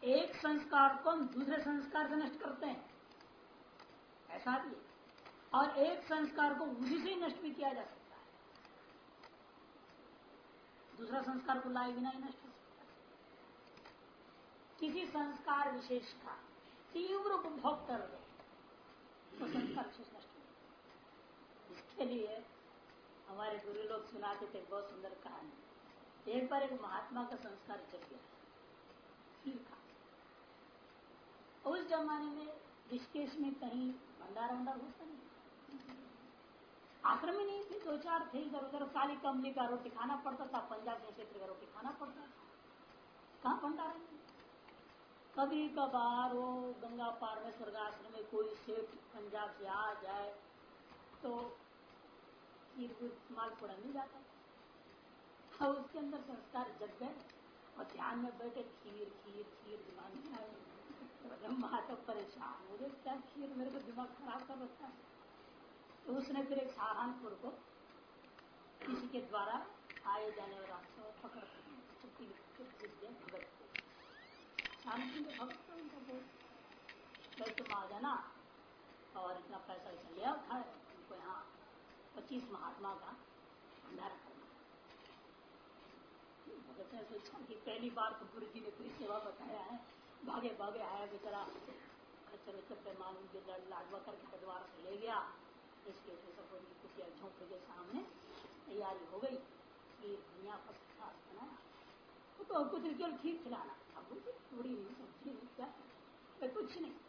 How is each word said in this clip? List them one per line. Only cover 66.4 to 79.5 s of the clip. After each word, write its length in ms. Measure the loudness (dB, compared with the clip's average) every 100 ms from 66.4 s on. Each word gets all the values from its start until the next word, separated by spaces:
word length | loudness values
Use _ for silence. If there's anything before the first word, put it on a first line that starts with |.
फिर 140 | 6 4
एक 140 | 4
सहारनपुर 600 | 2 4 4 4 2 -4
को 160 | -4 -4 -6 -10 -16 -16 -16 -16 -18 -18 -16 -18 -18 -18 -8 0
किसी 220 | 0 2
के 120 | -2
द्वारा 460 | 0 2 2 2 -2 -10 -12 -6 2
आए 260 | 4 4
जाने 280 | 0 -4 -4
वाला 140 | -6
रास्ता 540 | -6 -8 -10 -10 -8 -10
पकड़ 120 | -8
कर 220 | -10 -12 -14 -14 -14 -14
चुप्पी, 240 | -14 -10 -10
चुप्पी 600 | -10 -14 -12 -10 -6 -8
से 220 | -6 -10
भगत 400 | -10 -8 -6 -8
को, 120 | -10 -4 -4 -4 -14 -14 -14 -14 -16 -6 -2 -2 -2
सहारनपुर 400 | -2 0 0 0
के 160 | -2 -2
भगत 180 | -4 -4
को 180 | -10
उनको 220 | -10 -8 -8
बोल, 240 | -6 -6 -8 -14 -16 -16 -16 -16 -14 -14 -14 -16 -12 -2
"भाई 100 | 0
तुम 260 | 0 2 0
आ 100 | 2
जाना 460 | 2 4 4 0 -10 -16 -18 -18 -18 -18 -18 -10 -2
और 220 | -2 -2
इतना 200 | -4